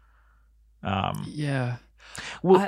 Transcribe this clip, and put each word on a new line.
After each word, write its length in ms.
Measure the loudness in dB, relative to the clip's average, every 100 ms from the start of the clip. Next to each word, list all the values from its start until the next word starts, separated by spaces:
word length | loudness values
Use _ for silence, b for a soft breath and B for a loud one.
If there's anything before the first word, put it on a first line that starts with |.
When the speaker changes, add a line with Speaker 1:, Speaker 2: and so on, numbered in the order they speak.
| -20 _ _ _ _ _ _ _
Speaker 1:
Um, 440 | -4 -2 -2 -4 -8
Speaker 2:
Yeah. 500 | -6 -4 -2 -4 -6 -12 _ B B B B
Speaker 1:
wh-, 180 | 6
Speaker 2:
I 60 | 6